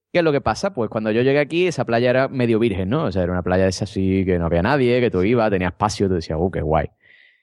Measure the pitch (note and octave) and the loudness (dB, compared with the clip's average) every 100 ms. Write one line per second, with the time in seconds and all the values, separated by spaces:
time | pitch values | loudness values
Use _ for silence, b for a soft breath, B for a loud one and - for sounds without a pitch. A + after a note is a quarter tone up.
0 | _ F3 E3 C#3 A#2 A2 G3 D#3+ G#2+ A2+ | _ 0 2 2 0 -2 -4 -4 -4 -2
1 | A2 A2 C3 C#3+ C#3 E3 F3+ C#3 A2+ A#2 | 0 0 2 2 0 0 0 -2 -2 0
2 | B2 B2+ C3+ C3+ A#2+ A2 A#2 F#2 F#2+ D3+ | 2 2 0 0 0 2 2 0 -2 -2
3 | C3+ F#2 F2 F2+ F2+ F#2 F#2+ F#2+ G#2+ G2 | -2 -2 -2 -2 0 2 2 0 -4 -2
4 | F#2+ F#2+ F#2+ F2+ E2+ E2+ G2+ D3 B2 B2 | 0 0 2 0 0 0 2 2 2 2
5 | A#2 F#2 F#2+ A#2+ G#2+ F#2+ F2+ - G#2 - | 0 0 0 2 0 0 -2 0 -2 0
6 | G2+ F2+ - D#2+ F2+ D#2+ D#2 D#2 - _ | -2 -2 -4 -2 -2 -2 -2 -2 -2 _
7 | b b b b | b b b b